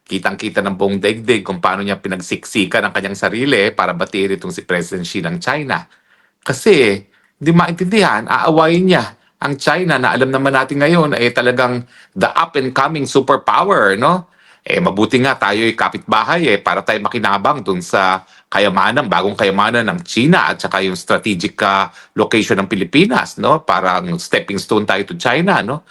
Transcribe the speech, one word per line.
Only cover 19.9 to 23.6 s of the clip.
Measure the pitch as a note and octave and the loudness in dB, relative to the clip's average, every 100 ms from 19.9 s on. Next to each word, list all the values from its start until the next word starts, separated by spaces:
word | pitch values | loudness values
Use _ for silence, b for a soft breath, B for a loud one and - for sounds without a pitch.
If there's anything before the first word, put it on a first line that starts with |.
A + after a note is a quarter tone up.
| F2 | -4
China | - A2+ C#3+ F3+ E2+ | -4 0 4 4 2
at | F#2 | -2
saka | - F#2+ | -4 -2
yung | F#2+ F2+ | -2 -4
strategic, | - G#2 G#2+ F2+ G#2 - | -2 -2 0 -4 -4 -2
ah, | G2+ G2 G2 B B - | 0 2 0 B B -2
location | G#2 A2 - G2 | 0 0 0 -2
ng | G2 | -2
Pilipinas, | G2 - C#3+ G#3 B3 - - | -2 0 2 2 2 -4 -4
no? | A2 D#3+ | 0 0